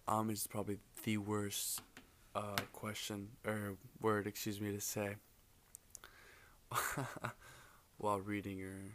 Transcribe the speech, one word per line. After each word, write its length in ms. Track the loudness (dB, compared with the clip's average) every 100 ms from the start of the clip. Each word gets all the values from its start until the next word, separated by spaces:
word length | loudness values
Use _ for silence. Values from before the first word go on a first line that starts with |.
| 2
um, 240 | 4 4
is 160 | 2 0
probably 320 | 0 0 -2 -6 -4
the 160 | 2 2
worst, 640 | 4 2 2 0 0 -2 -6 -18 -20 -20 -4
uh, 220 | -2 0 0 -2
question 560 | -4 -4 -2 -2 -4 -4 -6
or 300 | -2 0 0 -4 -10 2
word, 260 | 4 4 2
excuse 340 | -2 -2 0
me, 100 | 0
to 80 | 0
say 360 | 0 0 0 -2 -10 -20 -20 -20 -18 -18 -16 -16 -16 -18 -20 -20 -20 -20 -2
<laughs> 60 | 0 2 0 -2 -2 -6 -6 -16 -18 -20 -20 -20 -2
while 220 | 2 2
reading 420 | 2 0 0 -4
or 140 | -6 -6 -8